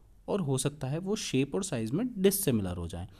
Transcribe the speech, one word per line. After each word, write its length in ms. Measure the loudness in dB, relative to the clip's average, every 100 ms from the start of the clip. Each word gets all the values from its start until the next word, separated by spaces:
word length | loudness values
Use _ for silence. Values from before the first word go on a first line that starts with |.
| -20 -16 -4
और 140 | -2
हो 160 | 0 0
सकता 300 | 0 -2 -4
है 120 | -4
वो 160 | -2 -4
शेप 400 | 0 0 2 0
और 80 |
साइज 280 | -2 -2 0
में 300 | 0 0 4
डिसिमिलर 560 | 4 4 2 2 2 -4
हो 100 | -6
जाए, 200 | -6 -10